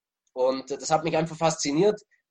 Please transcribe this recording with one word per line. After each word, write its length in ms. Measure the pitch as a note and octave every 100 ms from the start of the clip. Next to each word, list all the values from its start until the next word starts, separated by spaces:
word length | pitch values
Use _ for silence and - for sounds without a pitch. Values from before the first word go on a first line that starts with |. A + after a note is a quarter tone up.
| _ _ _
Und 360 | C3 B2+ C3 -
das 200 | C#3 -
hat 140 | D#3
mich 120 | D#3+ D#3+
einfach 200 | E3 D#3+
fasziniert. 640 | E3 - D3 D3 G3+ G#3 _ _ _